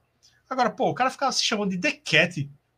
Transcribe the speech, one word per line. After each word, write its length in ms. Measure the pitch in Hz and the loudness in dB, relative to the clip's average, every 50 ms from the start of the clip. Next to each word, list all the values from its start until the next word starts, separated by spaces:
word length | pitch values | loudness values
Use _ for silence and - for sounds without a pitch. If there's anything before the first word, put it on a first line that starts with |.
| _ _ _ _ _ _ _ _ _ _ | _ _ _ _ _ _ _ _ _ _
Agora, 200 | 254 254 247 214 | -2 0 0 0
pô, 200 | 175 - 233 170 | 0 0 0 0
o 40 | 143 | 0
cara 160 | - 254 262 | 0 0 -2
ficava 220 | - - 277 254 | 0 0 -2 -2
se 120 | - - - | 0 0 0
chamando 280 | - 240 208 208 190 | 0 0 0 -2 -2
de 60 | 190 | -2
The 140 | 180 180 302 | -2 -2 -4
Cat. 580 | 285 - _ - 160 151 180 175 - 151 139 - - - _ _ _ | -4 -4 _ 2 4 4 4 4 0 -6 -8 -8 -12 -18 _ _ _